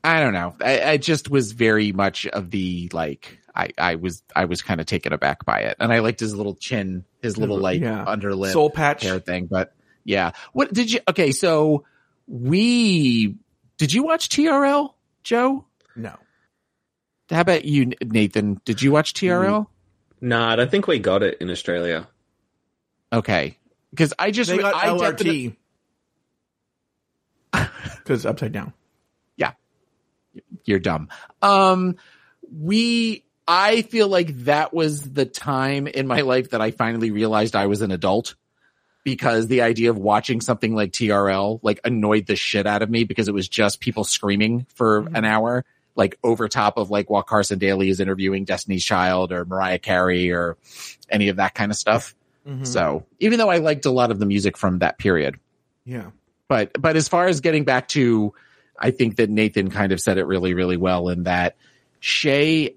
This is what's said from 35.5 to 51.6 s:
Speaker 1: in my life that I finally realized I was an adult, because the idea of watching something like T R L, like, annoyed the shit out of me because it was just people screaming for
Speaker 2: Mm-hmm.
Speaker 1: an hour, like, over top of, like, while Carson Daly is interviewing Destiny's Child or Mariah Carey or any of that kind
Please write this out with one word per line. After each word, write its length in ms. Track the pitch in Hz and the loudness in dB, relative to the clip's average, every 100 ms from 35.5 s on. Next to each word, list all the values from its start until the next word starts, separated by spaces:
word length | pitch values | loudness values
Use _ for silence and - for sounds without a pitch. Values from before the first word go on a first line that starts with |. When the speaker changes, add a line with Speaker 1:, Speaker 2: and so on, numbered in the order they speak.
| 131 135 139 143 | -2 0 -2 -4
Speaker 1:
in 200 | - 135 | -4 -2
my 160 | 127 | 0
life 280 | 135 127 123 | 2 0 0
that 100 | 117 | -2
I 100 | 110 | -2
finally 400 | 117 113 117 113 | 0 -2 0 -2
realized 440 | 104 110 107 113 110 | 0 0 2 2 0
I 100 | 98 | 0
was 160 | 101 | 0
an 80 | 107 | -2
adult, 440 | 92 - 113 117 - _ _ _ _ _ _ | -2 0 0 -2 -14 _ _ _ _ _ _
because 420 | - 127 - 113 113 | -6 -2 0 0 2
the 140 | 127 | 2
idea 280 | 117 113 117 | 2 2 2
of 80 | 110 | 2
watching 420 | 101 104 107 117 | 2 0 0 -4
something 340 | 113 117 110 | -2 -2 -2
like 180 | 110 101 | -2 -2
T 180 | - 110 | -2 0
R 180 | 101 98 | 2 2
L, 320 | 95 101 110 | 0 -2 -2
like, 180 | 110 104 | -2 -2
annoyed 420 | 120 120 107 107 95 | -2 0 2 2 2
the 100 | 101 | -4
shit 300 | - 104 101 | 0 -2 0
out 160 | 104 | 0
of 80 | 110 | 0
me 140 | 117 | 0
because 240 | 113 - 104 | -2 -2 -2
it 60 | |
was 140 | 101 92 | -2 -4
just 320 | - 104 - | 0 0 0
people 240 | - 107 | -6 -4
screaming 600 | 101 - 104 101 107 120 127 | -4 -2 0 0 0 -2 -6
for 280 | _ 113 107 | _ 2 2
Speaker 2:
Mm-hmm. 140 | 107 160 | 0 -2
Speaker 1:
an 80 | |
hour, 400 | 107 110 113 123 - _ _ | 0 2 0 -2 -6 _ _
like, 240 | - 98 - | 0 0 2
over 240 | 120 117 110 | 0 0 0
top 300 | - 104 113 | 0 0 0
of, 120 | 98 | -2
like, 200 | 101 101 | -2 0
while 120 | 101 | -2
Carson 360 | - 107 98 98 | 0 0 0 0
Daly 300 | 95 95 95 | 0 2 0
is 100 | 95 | 0
interviewing 440 | 95 95 95 98 | -2 -2 -2 -2
Destiny's 400 | 98 92 - 92 | -4 -6 -4 -4
Child 460 | - 98 92 92 92 | 0 0 2 0 -2
or 140 | 90 | -4
Mariah 340 | 87 92 95 92 | -6 -4 -2 -4
Carey 540 | - 92 92 90 90 | 0 2 2 2 0
or 240 | 87 87 85 _ - - - - | 0 -2 -6 _ -18 -18 -18 -4
any 200 | 107 101 | 0 0
of 80 | 92 | 0
that 180 | 95 | -2
kind 160 | - | -2